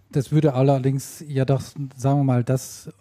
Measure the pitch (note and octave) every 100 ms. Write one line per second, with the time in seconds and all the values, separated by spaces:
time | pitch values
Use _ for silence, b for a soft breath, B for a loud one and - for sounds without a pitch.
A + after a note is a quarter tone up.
0 | _ D3+ - D3+ D3+ B2+ C#3 C#3 C3 C3+
1 | - - D3 C3+ C3 C3+ - - C3+ B2+
2 | C3+ C#3+ C3+ B2 A#2 C3 - - - -